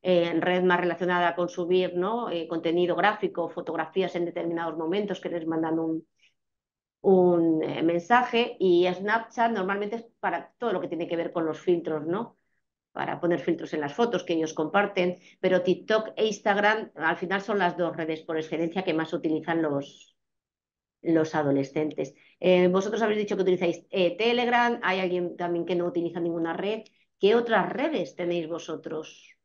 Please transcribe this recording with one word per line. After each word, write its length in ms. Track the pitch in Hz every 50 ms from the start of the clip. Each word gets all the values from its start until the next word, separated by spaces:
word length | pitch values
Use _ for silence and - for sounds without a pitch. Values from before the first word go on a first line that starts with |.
eh, 300 | - 185 180 175 170 170 160 165
red 240 | 170 180 180 185
más 160 | 180 185 175 175
relacionada 560 | 180 175 170 170 185 175 180 175 175 170 170
con 140 | - 175 175
subir, 460 | - 185 175 165 185 185 185 175 175
¿no? 340 | 175 180 202 226 240 233 -
Eh, 160 | 170 170 165
contenido 480 | 165 170 160 - 170 160 175 180 170 165
gráfico, 540 | 170 180 208 214 - - 180 - - 165 165
fotografías 640 | - 175 - - 160 160 160 - - 190 185 170 -
en 120 | 175 175
determinados 500 | 170 170 175 165 170 170 170 170 165 160
momentos 440 | 165 160 160 180 208 214 196 180 -
que 100 | - 165
les 160 | 165 170 160
mandan 320 | 165 160 160 165 160 160 165
un, 260 | 165 160 160 160 - _ _ _ _ _ _ _ _ _ _ _ _ _ _ _ _ _ _ _
un, 640 | - 190 190 185 180 180 175 170 170 165 160 156 -
eh, 180 | - 143 120
mensaje. 760 | 160 165 170 170 170 - 240 247 240 240 - 233 240 240 - -
Y 260 | 185 185 175 175 180
Snapchat 640 | 180 180 180 196 208 220 233 226 - - 254 226 233
normalmente 460 | 226 202 185 190 196 202 208 208 233
es 80 | 226 226 - _ _
para 320 | - 190 170 165 - - _ _
todo 140 | 247 233
lo 80 | 190 175
que 80 | 175 -
tiene 200 | 175 160 170 -
que 80 | 170
ver 160 | 165 165 170
con 140 | - 175 165
los 120 | 156 156 -
filtros, 460 | - 190 175 170 160 165 156 151 147
¿no? 300 | 160 175 208 240 - _ _ _ _ _ _ _ _ _ _ _ _ _
Para 260 | - - - 147 147
poner 200 | - 170 175 -
filtros 340 | - 196 165 - 156 - -
en 60 | 156
las 120 | 147 147
fotos 300 | - - 233 233 - 180 -
que 100 | - 170
ellos 200 | 160 160 156 -
comparten, 640 | - 156 143 - 196 - - - 190 175 180 180 - _ - - _
pero 220 | - 185 185 180
TikTok 500 | 180 185 175 - - - 220 220 220 - -
e 100 | - 220
Instagram 640 | 220 208 - - 220 196 202 202 208 220 220 202 - _
al 220 | 151 151 160 170
final 240 | 170 196 170 190 196
son 160 | 196 - 214 202
las 180 | 180 175 -
dos 180 | 170 175 160 147
redes 260 | 151 160 160 160 156
por 140 | - - 160 160
excelencia 460 | 156 156 165 156 170 170 - 202 180
que 100 | 185 156
más 180 | 160 160 -
utilizan 480 | - 156 - 165 156 156 156 175 165 165
los, 560 | 160 151 143 139 143 - - - - _ _ _ _ _ _ _ _ _ _ _ _ _ _ _ _ _ _ _
los 320 | - - 165 160 156 156 -
adolescentes. 800 | 156 151 139 139 139 139 - - 160 156 156 - - 151 - - _ _ _ _ _
Eh, 300 | - 185 185 180 180 180
vosotros 340 | 180 190 196 214 214 208
habéis 160 | 226 208 214 214
dicho 180 | 208 202 214
que 60 | 190
utilizáis, 420 | 185 190 185 175 185 170 165 - - _
eh, 260 | - 196 180 175 175
Telegram, 640 | - 220 233 240 247 247 233 240 240 240 233 233 233
hay 180 | - 180 185 190
alguien 360 | 190 180 180 180 180 175 -
también 300 | - 180 175 175 170 165
que 80 | 170 185
no 120 | 175 175
utiliza 340 | 175 175 175 170 170 165 175
ninguna 320 | 170 170 165 170 165 165 170
red. 300 | 185 185 202 220 226 220 - _ _ _ _ _ _
¿Qué 160 | - 196 226
otras 340 | 240 233 233 226 196 170 165
redes 460 | 175 208 269 320 311 233 - - -
tenéis 340 | - 180 175 175 170 160 156
vosotros? 880 | 170 160 - - 160 156 - 160 160 156 156 - - - - - - _